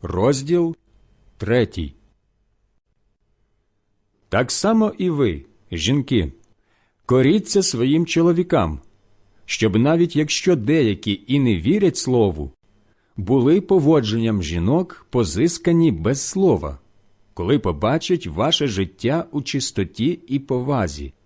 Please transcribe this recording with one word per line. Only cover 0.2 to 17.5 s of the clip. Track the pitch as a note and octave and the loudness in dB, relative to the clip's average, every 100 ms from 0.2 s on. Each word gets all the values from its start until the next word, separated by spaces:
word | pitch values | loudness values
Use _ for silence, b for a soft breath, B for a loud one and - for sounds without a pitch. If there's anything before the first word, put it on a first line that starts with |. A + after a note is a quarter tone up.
| A2 C#3 C#3 F3 E3+ E3 _ _ _ _ _ _ | 0 0 0 0 0 -6 _ _ _ _ _ _
третій. | G2 A#2+ G#2+ - D2+ - _ _ _ _ _ _ _ _ _ _ _ _ _ _ _ _ _ _ _ _ _ _ _ | -2 0 0 -4 -10 -12 _ _ _ _ _ _ _ _ _ _ _ _ _ _ _ _ _ _ _ _ _ _ _
Так | G2+ B2+ | -2 0
само | - G3 A3+ G#3+ - | -2 0 2 0 0
і | F#3 | -4
ви, | D3+ B2+ D#2 - _ _ | 0 0 -2 -10 _ _
жінки, | F2 D#2+ C#3 C3 B2 D2+ - _ _ _ _ _ _ - | -6 0 0 0 0 0 -6 _ _ _ _ _ _ 0
коріться | B2+ C3 G3+ G#3+ G3+ | 2 4 2 2 0
своїм | F#3+ B2 B2 D3+ E3 | 0 0 0 2 0
чоловікам, | - E3+ E3+ F3 D#3 F2 D2 - _ _ _ _ _ - | 2 2 2 0 0 0 -4 -12 _ _ _ _ _ -12
щоб | - A2 G2+ | -2 0 2
навіть | C3 E3 E3+ D3 | 2 2 2 0
якщо | D3+ - - E3+ | -2 -2 0 0
деякі | G#2+ D#3+ B2 G2 - G2 - | 2 2 2 0 -4 -4 -2
і | C#3 | 0
не | C3 F#2+ | 2 2
вірять | E2 G3 G3 - | 2 2 2 0
слову, | - B2+ G#2 D#2 C#2 _ _ _ _ _ _ - | 0 2 2 0 -10 _ _ _ _ _ _ -12
були | F2+ C3+ B2+ F3 | 0 2 4 2
поводженням | - F#3+ D3 D#3+ A2+ A2+ A2+ G#2+ | 4 2 4 2 2 0 0 0
жінок | D#2+ E2+ F2 D3+ F3+ - - | -2 -2 0 0 -2 -10 -6
позискані | B2 G#2 D#2 D#3 E3+ - E3+ E3 | -2 -2 0 0 0 0 2 2
без | F2+ E2 C#3 | 2 -2 -4
слова, | - F#3+ F#3+ G#2+ D2 C#2 _ _ _ _ _ | -4 0 2 2 -2 -12 _ _ _ _ _
коли | - F2+ | -8 -2